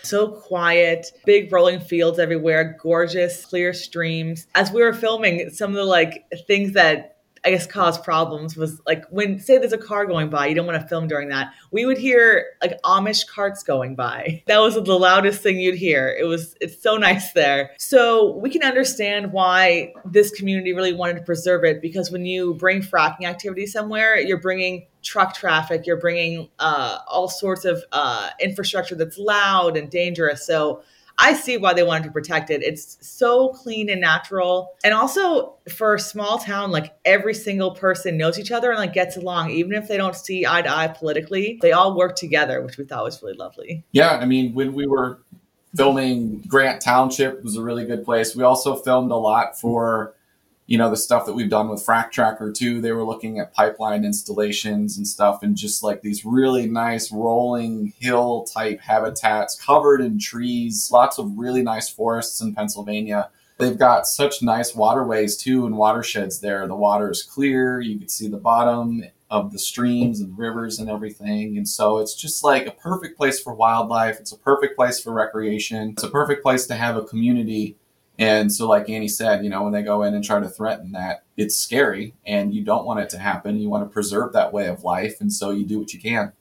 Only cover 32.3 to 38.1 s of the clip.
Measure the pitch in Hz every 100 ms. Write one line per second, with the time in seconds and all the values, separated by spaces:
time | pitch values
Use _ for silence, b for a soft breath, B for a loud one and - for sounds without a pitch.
32.3 | 160 156 147 147 160 - - - - 247
33.3 | 247 262 262 240 220 208 190 170 160 -
34.3 | 190 180 180 185 - 208 220 269 392 370
35.3 | 302 - - - - 214 208 - 208 208
36.3 | 226 202 202 202 156 151 _ - 202 202
37.3 | 214 208 196 185 185 190 180 185